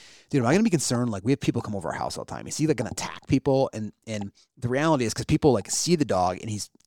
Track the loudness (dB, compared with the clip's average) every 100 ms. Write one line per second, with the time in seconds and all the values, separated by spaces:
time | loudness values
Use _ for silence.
0 | -20 -20 _ 2 4 4 4 2 0 0
1 | -2 -2 -2 0 0 -2 -4 -6 -6 -4
2 | -6 -8 -10 -12 -8 -2 0 0 -2 -6
3 | -8 -10 0 2 4 2 0 -2 -10 -10
4 | -10 -8 -8 -12 _ -8 -4 0 2 2
5 | 2 -2 0 4 4 4 0 -4 0 2
6 | 2 2 0 -2 -6 -8 -10 _